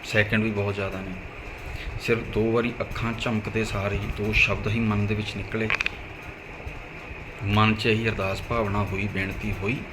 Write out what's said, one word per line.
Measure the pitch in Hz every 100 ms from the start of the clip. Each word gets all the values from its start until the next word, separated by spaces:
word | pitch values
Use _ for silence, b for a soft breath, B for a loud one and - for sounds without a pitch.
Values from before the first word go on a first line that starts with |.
ਸੈਕਿੰਡ | - 107 104 110
ਵੀ | 110
ਬਹੁਤ | 101 101 101
ਜ਼ਿਆਦਾ | 98 92
ਨੇ, | 95 92 - - - B B B B -
ਸਿਰਫ | - 117
ਦੋ | 110 107 113
ਵਾਰੀ | 117 120 120
ਅੱਖਾਂ | - - 117
ਝਮਕਦੇ | 117 123 110 104 104
ਸਾਰ | 107 101 98
ਹੀ | 101 104 -
ਦੋ | 104
ਸ਼ਬਦ | 104 - 95 104
ਹੀ | 113
ਮਨ | 113 104 101
ਦੇ | 104
ਵਿੱਚ | 107 98
ਨਿਕਲੇ। | 92 113 110 - - - - - - - - - - - - - - - - -
ਮਨ | 98 107 110 107
'ਚ | 120
ਇਹੀ | 110 113
ਅਰਦਾਸ | 101 95 98
ਭਾਵਨਾ | - 117 104 101
ਹੋਈ, | 98 95 101
ਬੇਨਤੀ | 95 95 95 107
ਹੋਈ | 98 98 127 -